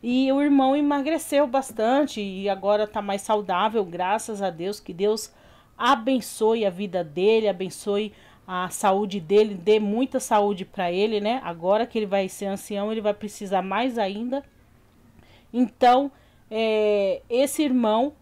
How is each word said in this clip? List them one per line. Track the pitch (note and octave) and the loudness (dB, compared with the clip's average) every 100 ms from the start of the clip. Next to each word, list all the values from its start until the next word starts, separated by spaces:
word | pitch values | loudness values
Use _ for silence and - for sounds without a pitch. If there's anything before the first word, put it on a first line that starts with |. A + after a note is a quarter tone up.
E | A#3 B3 C4+ | 0 0 2
o | C4+ | 2
irmão | D4 C#4 C4 C#4 | 4 4 4 2
emagreceu | D4 C#4+ C#4 D#4+ - C#4 C#4+ | 2 0 0 -2 0 0 2
bastante | B3+ C4 A3 A3 C4+ D4 - | 0 -4 -2 2 2 0 -2
e | G3+ F#3+ G3 | -8 -6 -4
agora | F#3+ G3 G#3 G#3+ | -2 2 2 0
tá | G#3+ | -4
mais | G3+ G3+ | -4 -6
saudável, | - G#3+ G3 F3+ G#3+ A3+ | 0 -2 0 0 0 0
graças | F#3+ E3+ F3+ G#3+ - G#3+ | -4 -4 -2 -2 -4 -4
a | G3 | -4
Deus. | E3 F3 G#3 | -4 -8 -8
Que | - | -12
Deus | F3 G3+ A3 - _ - - _ _ | -4 -2 -2 -4 _ -20 -20 _ _
abençoe | A#3+ C4 A3+ C4 - - A3 A3+ | 2 2 2 -2 -2 0 2 2
a | G3+ | 0
vida | F3 G#3 F3+ | -2 -6 -4
dele, | E3+ D3 G3 A3+ A3 | -6 0 4 4 2
abençoe | F#3 F#3+ - - G3+ G#3+ - - - - | -2 -6 -8 -4 -2 -4 -10 -20 -20 -10
a | F3+ F3+ | -6 -6
saúde | - G#3 F#3+ G#3 G3 | 0 2 2 0 -6
dele, | D#3 G3+ G#3+ G3 | 2 4 4 0
dê | E3+ G#3+ | 2 2
muita | G#3+ G#3+ C4+ C4 | 2 0 -2 -2
saúde | - G#3+ G3+ G3 | 0 2 2 -2
pra | F#3+ - F3 | -8 -6 -4
ele, | F3 G#3 G#3+ | 0 0 0
né? | G3+ A#3+ | -2 -4
Agora | - E3+ E3+ G#3 A#3+ | -6 -6 0 0 0
que | A#3 | -2
ele | G#3 | -2
vai | G3 F#3+ | -2 -2
ser | - G3+ | -4 -6
ancião, | G3 - G3+ G#3 | -6 -8 -6 -4
ele | A3 | -2
vai | G#3+ | -2
precisar | G#3 G#3+ - G3+ F#3+ | -4 -6 -12 -4 -2
mais | F#3+ G3 C4 A#3 | -2 -2 -2 -2
ainda. | G3 G3+ A#3+ C4+ C#4+ _ _ _ _ _ _ _ _ - _ | -4 -4 -6 -6 -8 _ _ _ _ _ _ _ _ -20 _
Então, | A3+ B3 - B3 B3 C#4 _ _ _ _ | 0 0 4 6 6 4 _ _ _ _
é, | A3 A3+ A3 G#3+ G#3 G3 F#3 - | -2 0 2 2 2 2 -2 -2
esse | A#3+ C#4 - | 0 0 2
irmão, | D4 B3+ A3+ G#3+ C#4 - | 0 2 2 2 0 -4